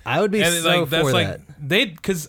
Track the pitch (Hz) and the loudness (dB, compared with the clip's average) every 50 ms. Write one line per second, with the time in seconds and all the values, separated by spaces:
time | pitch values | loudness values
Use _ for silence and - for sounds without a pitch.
0 | - 117 123 160 208 208 190 214 165 170 170 170 165 165 175 175 165 139 160 160 | -6 -4 0 0 0 0 2 2 2 2 2 0 0 2 2 2 0 0 0 0
1 | 170 135 127 - 107 95 90 - - - - - 147 135 175 214 277 196 160 - | 2 2 2 2 0 0 -4 -8 -12 -18 -18 -10 -4 0 2 2 2 0 -4 -8
2 | - - 196 165 147 | -4 -4 -4 -4 -4